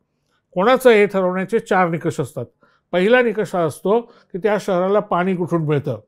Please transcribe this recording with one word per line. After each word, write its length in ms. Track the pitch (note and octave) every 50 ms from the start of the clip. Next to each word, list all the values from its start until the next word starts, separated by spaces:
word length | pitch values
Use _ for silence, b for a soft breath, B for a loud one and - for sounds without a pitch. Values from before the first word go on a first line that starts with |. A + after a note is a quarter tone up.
| _ _ _ _ _ _ _ _ _ _
कोणाचं 380 | - F3+ F#3+ A#3 C4 B3 B3+ B3+
हे 160 | A3+ G#3 G#3
ठरवण्याचे 520 | G3 - F#3+ F#3 F3+ F3+ F#3 F#3+ F#3 A3+ A3+
चार 300 | - - G#3 F#3 F#3 E3+
निकष 320 | E3 D#3 - E3 C3+ -
असतात. 240 | C#3 - - C3 A#2+ - _ _ _ _ _ _ _ _
पहिला 300 | - F3+ F#3 G#3+ B3 B3+
निकष 320 | B3 A#3 F#3+ G#3+ G3 - -
हा 60 | F3+
असतो 400 | E3+ D3+ - - - F#3+ G#3+ A#3+
की 380 | A#3 - _ _ _ _ - F#3
त्या 180 | E3 G#3 G#3+ F#3+
शहराला 400 | G3 - F#3+ F3 F#3 F#3+ G3+ G#3+
पाणी 360 | G3+ G3+ F#3+ F3 F3+ F#3+ F#3
कुठून 260 | E3+ F3+ - E3+ E3
मिळतं, 380 | D#3 D3 D3+ C#3+ - C#3+ A#2 G#2 -